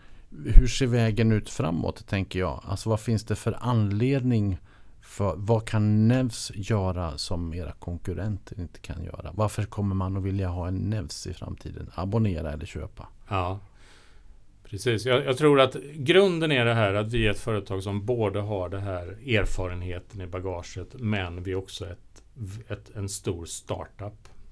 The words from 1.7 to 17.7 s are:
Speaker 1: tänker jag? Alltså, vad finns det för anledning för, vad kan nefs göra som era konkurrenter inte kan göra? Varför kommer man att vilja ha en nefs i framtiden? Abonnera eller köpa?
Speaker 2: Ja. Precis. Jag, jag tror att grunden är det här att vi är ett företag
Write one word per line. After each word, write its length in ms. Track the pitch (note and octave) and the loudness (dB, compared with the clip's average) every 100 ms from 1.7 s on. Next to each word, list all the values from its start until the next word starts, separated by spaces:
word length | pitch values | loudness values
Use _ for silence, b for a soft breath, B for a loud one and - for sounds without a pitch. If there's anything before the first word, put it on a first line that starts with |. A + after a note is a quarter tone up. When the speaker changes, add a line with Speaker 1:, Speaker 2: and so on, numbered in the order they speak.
| E2+ - - - | 0 -2 -6 -4
Speaker 1:
tänker 320 | G2+ F#2 F#2 | -4 -2 -2
jag? 220 | F2+ C2 | -2 -4
Alltså, 260 | - F#2 A2 | -6 -4 0
vad 100 | G#2+ | -2
finns 240 | - A2 | 2 -2
det 120 | - G#2 | 0 -2
för 220 | - - | -2 -2
anledning 1000 | A#2+ A#2+ G2+ G2+ B2 C#3 B2 A2+ G2+ F2+ b b b b | 0 2 2 2 2 2 2 2 2 -2 b b b b
för, 320 | - - G2+ D#2+ | -14 -2 -2 0
vad 280 | G#2 A2+ A2 | 2 2 2
kan 420 | A2 G#2 G#2+ A2 | 2 4 6 6
nefs 440 | C3 B2+ - - G2 | 4 2 -4 -10 -8
göra 640 | G2 A2 F#2 F2 E2 D2 | -2 0 0 -2 -4 -6
som 360 | - F2 E2+ | -4 -4 -4
era 180 | E2+ E2 | -6 -8
konkurrenter 880 | - - F2 - F2 G#2 G2 - G2 | -10 -8 -6 -6 -4 -4 -6 -8 -10
inte 200 | E2+ - | -10 -12
kan 240 | - E2+ | -12 -10
göra? 280 | E2+ - - | -10 -10 -8
Varför 300 | G#2+ G#2+ - | 0 0 0
kommer 320 | G2+ - G2+ F#2+ | -4 -2 -2 0
man 220 | F#2 F#2+ | -2 -2
att 60 | |
vilja 240 | F#2+ G2 F#2 | -2 -2 -2
ha 200 | F2+ F2 | -2 -2
en 80 | F#2+ | -2
nefs 520 | F#2+ A2 - - F#2 | -2 -4 -6 -10 -10
i 60 | |
framtiden? 560 | F2+ - F2+ - E2 E2 - | -10 -10 -10 -10 -12 -12 -8
Abonnera 560 | F#2+ A2+ A2 D#2+ D#2 | -2 2 2 0 -4
eller 140 | D2+ - | -6 -8
köpa? 420 | - - - - - - | -10 -10 -12 -18 -18 -6
Speaker 2:
Ja. 300 | G2 F2+ F#2+ - b b b b b b b - - - | -2 -2 -4 -10 b b b b b b b -20 -20 -14
Precis. 340 | G2 B2 A2+ A#2+ | -4 0 0 4
Jag, 200 | B2+ C#3+ | 2 2
jag 120 | C3 | 4
tror 220 | D3+ C#3 | 6 8
att 140 | C3 - - | 6 2 -12
grunden 580 | D3+ B2 F3+ G3 E3 D#3 | -6 4 6 6 4 2
är 140 | C3+ A#2 | 4 4
det 80 | |
här 200 | A#2 G#2 | 4 4
att 200 | G2+ G#2+ | 2 0
vi 140 | A#2 A2 | 2 2
är 40 | |
ett 80 | G2 | 2
företag 440 | - G#2 G2 | 0 -2 -2